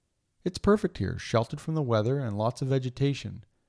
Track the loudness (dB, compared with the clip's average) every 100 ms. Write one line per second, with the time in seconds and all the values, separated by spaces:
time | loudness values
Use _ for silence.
0 | _ _ _ _ -6 0 4 4 2 -2
1 | -4 -4 0 0 0 -6 -4 -2 2 2
2 | 2 0 -2 -2 -2 0 0 0 0 0
3 | 0 0 -6 -12 -16 _